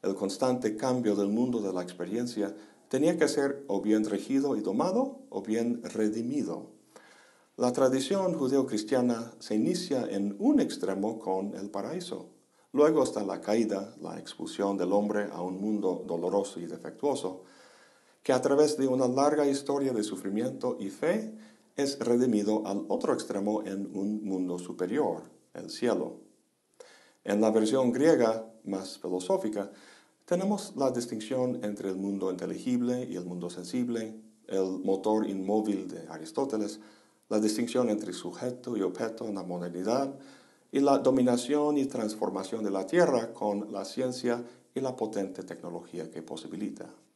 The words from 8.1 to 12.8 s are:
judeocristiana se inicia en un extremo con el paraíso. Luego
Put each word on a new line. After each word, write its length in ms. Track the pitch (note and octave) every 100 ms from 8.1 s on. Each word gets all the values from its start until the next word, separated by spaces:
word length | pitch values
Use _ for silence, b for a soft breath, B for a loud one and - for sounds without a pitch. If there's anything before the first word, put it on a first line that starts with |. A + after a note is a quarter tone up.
| G3 F#3
judeocristiana 1000 | E3+ C3 C#3 B2+ A2 - C3 B2 A#2 A#2+ -
se 160 | -
inicia 540 | G#2+ C3+ F3+ - C3+ A#2
en 260 | G2 G2+ G#2
un 200 | A#3 D4
extremo 600 | C#3+ - F#2 F#2+ G#2 A#2
con 340 | - F#2+ G2+
el 160 | F#2 G2+
paraíso. 600 | G2+ G#2 E3+ F3 - - - b b b
Luego 300 | B2+